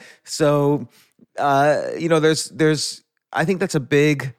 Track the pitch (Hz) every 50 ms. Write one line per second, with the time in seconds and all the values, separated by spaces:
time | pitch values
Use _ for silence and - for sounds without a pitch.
0 | - - - _ _ - - - 160 147 147 143 143 143 147 139 120 - _ _
1 | _ _ _ _ _ _ _ - 131 143 139 139 143 151 143 101 65 62 60 -
2 | 165 165 165 156 151 156 160 - - - - - 156 156 156 139 - - - -
3 | _ _ _ _ _ _ - - 160 175 190 170 196 170 - 151 123 - 147 143
4 | 147 151 147 135 135 135 -